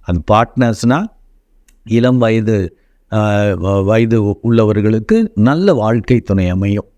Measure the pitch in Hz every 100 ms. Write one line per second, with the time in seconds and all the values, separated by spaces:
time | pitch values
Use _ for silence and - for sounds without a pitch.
0 | - 87 - 104 117 - 120 107 117 139
1 | 220 _ _ _ _ _ _ _ - 113
2 | 123 127 113 110 110 107 90 _ _ _
3 | _ 107 107 104 104 90 90 98 98 113
4 | 117 113 104 101 117 117 107 107 104 110
5 | 107 220 226 - 110 151 196 143 107 117
6 | 98 123 - 98 90 92 101 101 -